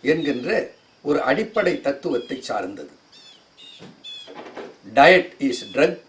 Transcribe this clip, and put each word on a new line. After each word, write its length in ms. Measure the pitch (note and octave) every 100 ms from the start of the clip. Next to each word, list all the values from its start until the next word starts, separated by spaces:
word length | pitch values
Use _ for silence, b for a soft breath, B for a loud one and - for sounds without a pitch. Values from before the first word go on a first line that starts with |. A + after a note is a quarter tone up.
என்கின்ற 640 | C3 D#3+ D3 B2 C#3+ A3 - - _ _
ஒரு 200 | C#3+ D3
அடிப்படை 580 | - D3+ G#3+ A3 F#3 D3
தத்துவத்தை 600 | C#3 - F3+ B2+ - C3
சார்ந்தது. 520 | - A2 F#2 G2 - - _ - - - _ _ - - - - - - - - - - - - -
"Diet 340 | A2 D3+ F3+ - -
is 220 | C3+ B2 -
drug 240 | - E3 F3